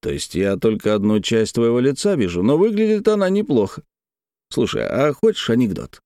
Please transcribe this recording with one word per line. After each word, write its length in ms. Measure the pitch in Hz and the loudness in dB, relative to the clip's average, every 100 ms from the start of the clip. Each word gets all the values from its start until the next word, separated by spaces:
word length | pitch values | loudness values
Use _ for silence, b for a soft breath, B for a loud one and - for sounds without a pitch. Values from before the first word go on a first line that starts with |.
«То 80 | 87 | -6
есть 240 | 73 - | -6 -6
я 220 | 85 98 98 | -2 -2 0
только 380 | 113 107 104 | 0 0 0
одну 260 | 107 104 107 | 0 2 0
часть 340 | 98 113 107 | 0 0 0
твоего 240 | - 117 120 | 0 2 2
лица 380 | 131 139 202 185 | 0 0 -2 0
вижу, 260 | 95 85 | 0 0
но 160 | 101 147 | 2 4
выглядит 480 | 214 208 220 214 214 | 2 2 0 2 2
она 240 | 214 185 | 2 0
неплохо. 540 | 196 214 131 98 - - _ _ _ _ _ _ | 0 0 0 0 -4 -20 _ _ _ _ _ _
Слушай, 360 | - 120 - - | -4 -2 -2 -4
а 260 | 107 147 | 0 -2
хочешь 380 | 143 220 208 - | 2 0 0 -2
анекдот?» 500 | 117 120 90 - - | 0 0 -2 -10 -16